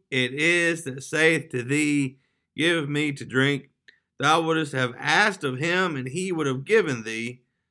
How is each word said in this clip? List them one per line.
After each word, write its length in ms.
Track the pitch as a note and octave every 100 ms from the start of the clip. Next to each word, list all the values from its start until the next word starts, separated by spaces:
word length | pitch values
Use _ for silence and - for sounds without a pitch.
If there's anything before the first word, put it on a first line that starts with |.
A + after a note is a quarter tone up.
| _
it 240 | C3 B2
is 500 | C3+ D#3+ F3 E3+ E3
that 180 | C#3 C3
saith 460 | - D#3 D#3+ D#3+ C#3
to 140 | B2+
thee, 560 | A#2+ D3 D3+ D3 C3+ - _ _ _
"Give 320 | - D#3+ E3+ D3
me 260 | D3 D3+
to 120 | C#3
drink," 460 | D#2 A#2+ C3+ C#3+ - _ _ _ _ -
thou 240 | C#3 E3
wouldest 320 | E3 D#3+ D3
have 180 | C3+ B2+ A#2+
asked 440 | C3+ E3 G#3+ F#3
of 140 | C#3+ B2+
him, 400 | E3 F3+ F#3 C#3+
and 100 | B2+
he 240 | D#3 F#3+
would 160 | E3 C#3+
have 200 | C3 C#3
given 360 | G#3+ F3 B2
thee 380 | A2 A2+ A#2 B2 _ _ _